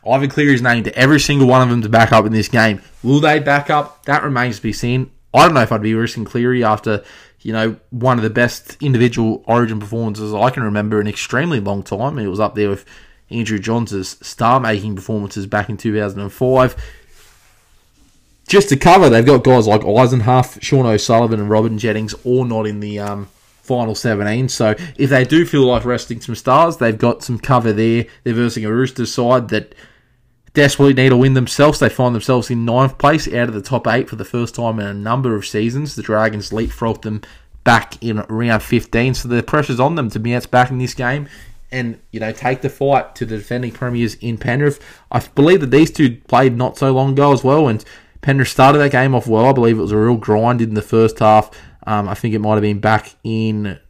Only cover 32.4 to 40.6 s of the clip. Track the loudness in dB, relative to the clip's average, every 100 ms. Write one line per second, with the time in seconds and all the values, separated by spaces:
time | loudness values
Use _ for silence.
32.4 | -2 -4 -2 0 0 2 0 0 -2 -4
33.4 | -4 -6 -4 -4 0 -2 -4 -10 -8 -6
34.4 | -6 -6 -6 -4 -8 -8 -6 -4 -2 -4
35.4 | -4 -4 -4 -4 -8 -10 -2 0 0 -2
36.4 | -8 -6 -6 -4 -6 -4 -8 -10 -12 -20
37.4 | _ -2 2 2 0 -10 -6 -6 -6 -4
38.4 | 0 -2 0 -2 0 0 0 -2 -2 -4
39.4 | 0 -2 0 0 0 0 -4 -4 -4 -4
40.4 | 0 0